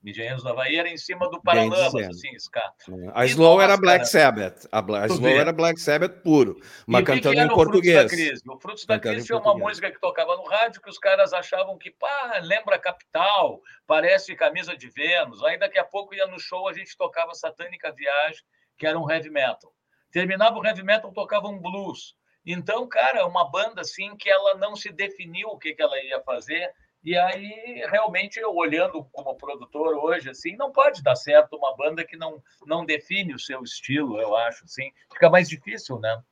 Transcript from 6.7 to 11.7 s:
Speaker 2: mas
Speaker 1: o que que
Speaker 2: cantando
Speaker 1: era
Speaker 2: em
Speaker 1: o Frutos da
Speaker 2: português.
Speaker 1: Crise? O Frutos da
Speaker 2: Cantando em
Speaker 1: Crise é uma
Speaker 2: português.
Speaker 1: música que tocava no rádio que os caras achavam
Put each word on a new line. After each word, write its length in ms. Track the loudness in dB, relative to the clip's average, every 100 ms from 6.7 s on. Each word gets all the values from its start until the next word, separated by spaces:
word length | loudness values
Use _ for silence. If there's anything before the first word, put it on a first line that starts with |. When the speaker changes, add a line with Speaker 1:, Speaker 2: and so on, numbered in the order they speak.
| -20 0
Speaker 2:
mas 160 | 2
Speaker 1:
o 20 | 4
que 60 |
que 60 | 2
Speaker 2:
cantando 180 | 2 4
Speaker 1:
era 80 | 4
Speaker 2:
em 40 |
Speaker 1:
o 40 | 6
Frutos 260 | 6 6
da 120 | 6 6
Speaker 2:
português. 100 | 6
Speaker 1:
Crise? 300 | 2 -2 -4 -12
O 100 | -16
Frutos 260 | -14 -14 -4
da 60 | -2
Speaker 2:
Cantando 180 | -2
em 40 | -6
Speaker 1:
Crise 140 | -4
é 40 | -2
uma 60 |
Speaker 2:
português. 260 | 2 0 -2
Speaker 1:
música 220 | -6 -8
que 80 | -4
tocava 340 | -6 -2 -2 -2
no 60 |
rádio 380 | -2 0 0 -4
que 80 | -20
os 80 | -4
caras 360 | 0 4 2
achavam 440 | 2 -4 -4 -4